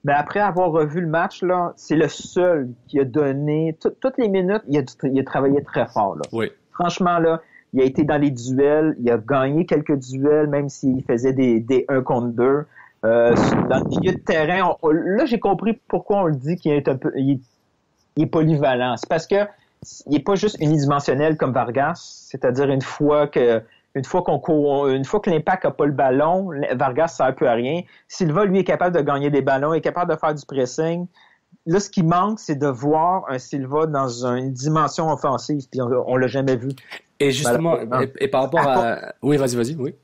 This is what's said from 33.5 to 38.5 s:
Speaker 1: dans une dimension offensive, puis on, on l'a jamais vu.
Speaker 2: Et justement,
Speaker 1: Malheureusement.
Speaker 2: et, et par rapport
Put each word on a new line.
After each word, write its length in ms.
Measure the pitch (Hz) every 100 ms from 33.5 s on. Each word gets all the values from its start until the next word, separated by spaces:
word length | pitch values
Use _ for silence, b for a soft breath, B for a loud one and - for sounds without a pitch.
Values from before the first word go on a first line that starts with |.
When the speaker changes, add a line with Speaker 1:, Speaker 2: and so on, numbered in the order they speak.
| 143 131 147 160
Speaker 1:
dans 400 | 147 131 120 127
une 280 | 123 131
dimension 580 | 127 143 156 147 - 160
offensive, 520 | 143 147 123 - 147 131
puis 120 | 127
on, 80 | 123 127 -
on 80 | 127
l'a 120 | 127
jamais 280 | 135 135 123
vu. 140 | 131 135 B B _ _
Speaker 2:
Et 120 | 143
justement, 440 | 127 123 123 165 160
Speaker 1:
Malheureusement. 260 | 113 127 131 -
Speaker 2:
et, 40 |
et 40 | 139
par 140 | 135
rapport 180 | 135